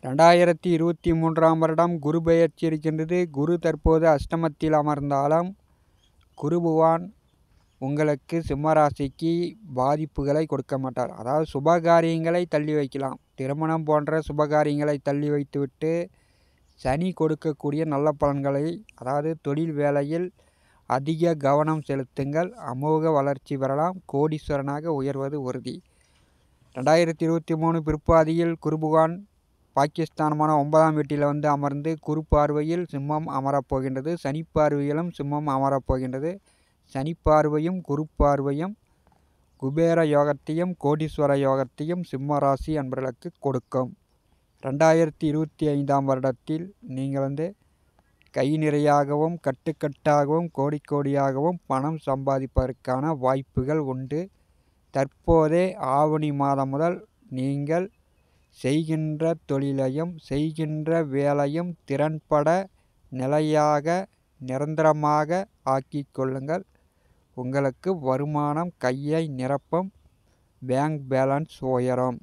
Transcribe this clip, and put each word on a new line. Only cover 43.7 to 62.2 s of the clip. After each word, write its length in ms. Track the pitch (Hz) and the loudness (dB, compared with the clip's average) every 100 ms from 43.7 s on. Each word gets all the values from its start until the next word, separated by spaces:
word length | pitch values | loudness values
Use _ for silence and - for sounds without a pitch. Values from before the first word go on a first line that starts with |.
| 135 127 - _ _ _ _ _ _ | -4 -4 -8 _ _ _ _ _ _
ரெண்டாயிரத்தி 600 | 135 139 160 160 165 147 156 | -8 2 4 4 2 0 -2
இருபத்தி 400 | 147 156 _ 151 | -2 -4 _ -2
ஐந்தாம் 380 | 143 139 139 139 | -2 0 0 2
வருடத்தில் 600 | 135 131 123 - 156 180 202 240 | 0 -2 -4 -6 -8 -8 -16 -12
நீங்கள் 380 | 131 135 139 135 | -8 -6 -4 -4
வந்து 200 | 139 170 202 _ _ _ _ _ _ _ | -4 -8 -8 _ _ _ _ _ _ _
கை 140 | - 135 156 | -2 0 2
நிறையாகவும் 800 | 151 147 147 143 143 147 156 175 | 2 2 4 4 2 0 -2 -2
கட்டுக்கட்டாகவும் 1040 | - 131 - 156 151 139 - 147 143 160 170 | -6 -6 -6 -4 -6 -4 2 2 2 0 -2
கோடி 280 | - 139 147 - | -2 -2 -2 -4
கோடியாகவும் 680 | 143 143 139 139 131 156 180 _ | -2 0 0 0 0 -2 -4 _
பணம் 340 | 135 143 160 - | -2 -2 -4 -4
சம்பாதிப்பதற்கான 1120 | 135 135 135 131 - 127 127 - 127 151 156 | -2 0 -2 -2 -2 -2 -6 -4 -2 -2 0
வாய்ப்புகள் 640 | 127 135 135 - 131 156 143 | 0 0 -2 -6 -2 -2 -2
உண்டு. 300 | 127 131 147 190 _ _ _ _ _ _ | -6 -6 -6 -8 _ _ _ _ _ _
தற்போதே 720 | - 139 _ - 165 156 170 185 196 139 135 | -4 -4 _ 2 4 6 2 0 -2 0 2
ஆவணி 360 | 151 156 151 | 2 2 -2
மாதம் 400 | 143 139 139 135 | -2 0 0 -2
முதல் 240 | 135 165 185 - _ _ | 0 -2 -2 -10 _ _
நீங்கள் 580 | 131 131 139 143 165 190 _ _ _ _ _ _ _ | -6 -4 -4 -2 -2 -4 _ _ _ _ _ _ _
செய்கின்ற 760 | 127 147 160 160 156 151 160 165 _ | -2 0 0 -2 -2 -2 -2 -2 _
தொழிலையும் 640 | 139 139 135 131 135 170 170 | -2 -2 -2 -2 -2 -6 -8
செய்கின்ற 840 | - 135 156 156 156 156 151 165 | -6 -4 -2 -4 -4 -4 -2 0
வேலையும் 680 | 156 135 139 143 143 156 175 170 - | 0 0 0 2 0 -2 -6 -10 -6
திறன்பட 600 | 139 151 156 | -2 -2 -2